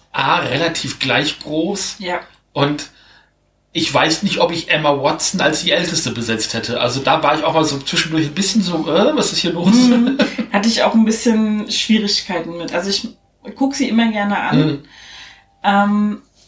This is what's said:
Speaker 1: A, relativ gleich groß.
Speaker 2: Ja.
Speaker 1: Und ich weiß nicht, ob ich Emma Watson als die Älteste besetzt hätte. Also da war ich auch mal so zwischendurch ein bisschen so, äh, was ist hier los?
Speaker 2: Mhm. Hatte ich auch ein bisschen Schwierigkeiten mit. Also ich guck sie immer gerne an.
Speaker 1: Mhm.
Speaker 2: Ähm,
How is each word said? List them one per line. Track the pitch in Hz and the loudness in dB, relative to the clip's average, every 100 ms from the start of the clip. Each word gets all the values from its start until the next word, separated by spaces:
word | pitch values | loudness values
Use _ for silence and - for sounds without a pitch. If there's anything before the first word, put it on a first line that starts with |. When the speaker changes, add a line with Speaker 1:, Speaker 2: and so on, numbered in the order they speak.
| _ | _
Speaker 1:
A, | - 139 175 | -2 0 0
relativ | - 143 165 - - - | 0 -2 -2 -2 -6 -4
gleich | 131 123 151 - | -2 0 0 -4
groß. | 147 156 175 196 - - | -4 -2 -2 -4 -8 -8
Speaker 2:
Ja. | 185 175 - _ _ | -6 -6 -8 _ _
Speaker 1:
Und | 143 143 147 - _ _ _ _ _ _ _ _ | -4 -4 -4 -10 _ _ _ _ _ _ _ _
ich | - 160 | -6 -2
weiß | 127 156 160 | 0 0 0
nicht, | 202 - | -2 0
ob | 170 | 0
ich | 165 - | -2 -2
Emma | 156 147 143 | 0 0 0
Watson | 147 160 - 175 | 0 -2 -4 0
als | 147 156 | 0 0
die | 170 | 0
Älteste | 156 165 156 120 | 0 0 -2 -4
besetzt | 113 113 110 - | -4 -4 -4 -4
hätte. | 113 117 123 | -6 -4 -2
Also | 120 131 | -2 0
da | 135 156 | 0 2
war | 147 160 | 2 0
ich | |
auch | 175 | 0
mal | 160 151 | 0 0
so | 139 | -2
zwischendurch | - 175 156 160 147 | -4 -4 -2 -2 -2
ein | |
bisschen | 180 202 226 | -2 0 0
so, | 175 165 156 | 0 -2 0
äh, | 165 254 | 2 4
was | 302 - | 2 0
ist | 165 | -2
hier | 185 | -2
los? | 170 180 | 2 4
Speaker 2:
Mhm. | 240 247 233 247 277 - - - | 6 6 6 4 2 -2 -2 -2
Hatte | 202 226 | 0 2
ich | 233 | 2
auch | 214 | 2
ein | 226 | 4
bisschen | 220 220 233 220 214 214 214 | 4 2 2 2 2 -2 -2
Schwierigkeiten | - - 214 202 - - 175 165 170 | -4 2 2 2 -2 -4 -6 -6 -8
mit. | 165 | -6
Also | 175 196 | -4 -2
ich | 190 - - _ _ - | -4 -6 -14 _ _ -16
guck | - 269 | -4 -2
sie | 277 262 | 0 0
immer | 220 226 | 2 2
gerne | 214 202 196 | 0 0 -2
an. | - - 151 | 2 2 2
Speaker 1:
Mhm. | 139 - - - - - - _ _ | -2 -10 -20 -20 -20 -20 -20 _ _
Speaker 2:
Ähm, | 202 202 208 208 208 208 - _ | 2 4 4 2 0 -2 -12 _